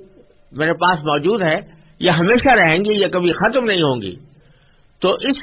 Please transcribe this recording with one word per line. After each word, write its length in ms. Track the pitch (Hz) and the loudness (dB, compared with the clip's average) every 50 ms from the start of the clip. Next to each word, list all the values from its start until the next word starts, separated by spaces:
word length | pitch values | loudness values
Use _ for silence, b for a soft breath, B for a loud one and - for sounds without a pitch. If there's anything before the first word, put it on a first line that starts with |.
| - - - - - _ _ _ _ - | -14 -20 -20 -20 -20 _ _ _ _ -14
میرے 200 | - 123 156 160 | -6 -4 -2 -2
پاس 260 | 170 165 175 175 185 156 | -2 0 0 0 0 0
موجود 440 | 147 151 147 147 143 180 226 226 | -2 -2 -2 0 0 0 0 0
ہیں 180 | 185 160 156 190 208 b b b b b b b | 0 -2 -2 -2 -6 b b b b b b b
یہ 100 | - 180 | -2 0
ہمیشہ 380 | 165 160 170 190 240 247 - 277 | 0 2 2 2 2 2 4 4
رہیں 300 | 247 214 180 160 156 175 | 4 4 4 4 2 2
گی، 140 | 208 214 | 0 0
یہ 140 | 214 202 196 | 0 0 0
کبھی 260 | 170 165 185 175 175 | 0 0 0 0 0
ختم 320 | 160 - 185 226 240 269 247 | 0 0 -2 0 0 0 -2
نہیں 180 | 220 196 180 | 0 0 0
ہوں 200 | 160 143 127 117 | 0 0 0 -2
گی، 120 | 104 95 87 - - - _ b b b b b b b b b b b b - | -6 -10 -12 -14 -20 -20 _ b b b b b b b b b b b b -4
تو 120 | - 185 | -2 -2
اس 240 | - - - 262 269 - | -2 -2 -2 -4 -4 -6